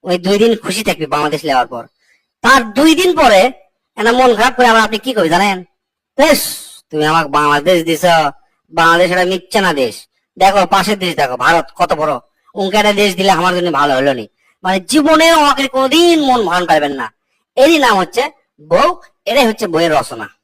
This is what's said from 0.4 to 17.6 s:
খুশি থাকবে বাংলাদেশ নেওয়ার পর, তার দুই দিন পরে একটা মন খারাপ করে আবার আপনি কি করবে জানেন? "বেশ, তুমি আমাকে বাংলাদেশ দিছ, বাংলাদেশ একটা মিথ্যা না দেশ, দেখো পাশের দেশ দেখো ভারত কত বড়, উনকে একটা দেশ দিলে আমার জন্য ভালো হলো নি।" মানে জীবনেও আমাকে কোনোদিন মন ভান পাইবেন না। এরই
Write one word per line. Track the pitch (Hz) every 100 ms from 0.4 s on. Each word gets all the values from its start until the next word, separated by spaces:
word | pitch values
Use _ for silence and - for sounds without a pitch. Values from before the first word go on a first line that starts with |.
| 233 220
খুশি | - 190
থাকবে | 208 170 151
বাংলাদেশ | 143 151 143
নেওয়ার | 156 131 120
পর, | 120 - _ _ _ _ _
তার | 226 269 226
দুই | 208 320
দিন | 311 370 320
পরে | 269 196 233 - _ _ _ -
একটা | 214
মন | 247 254
খারাপ | 214 247 247
করে | 240
আবার | 226
আপনি | 208 214
কি | 247
করবে | 220 165
জানেন? | 170 202 185 175 _ _ _ _ -
"বেশ, | 311 285 - - - - _
তুমি | 156 151
আমাকে | 165 151
বাংলাদেশ | 143 160 147 151 180
দিছ, | 165 156 180 165 151 - _ _ _
বাংলাদেশ | 165 165 170 180
একটা | 180
মিথ্যা | 180 190 - 214
না | 185
দেশ, | 147 123 - - _ _ -
দেখো | 196 202 180
পাশের | 196 185 202
দেশ | 180 151
দেখো | 139 123
ভারত | 139 170 -
কত | - 175
বড়, | 160 156 127 _ _ _
উনকে | 196 196 208
একটা | 208
দেশ | 202 208 180
দিলে | 190
আমার | 180 180
জন্য | 180 175
ভালো | 143 147
হলো | 131 139
নি।" | 127 104 _ _ _
মানে | 185 190
জীবনেও | 175 294 294 311 330 330
আমাকে | 285 269 269
কোনোদিন | 262 262 311 349 330
মন | 277 247 190
ভান | 180 170
পাইবেন | 156 143
না। | 135 127 _ _ _ _
এরই | -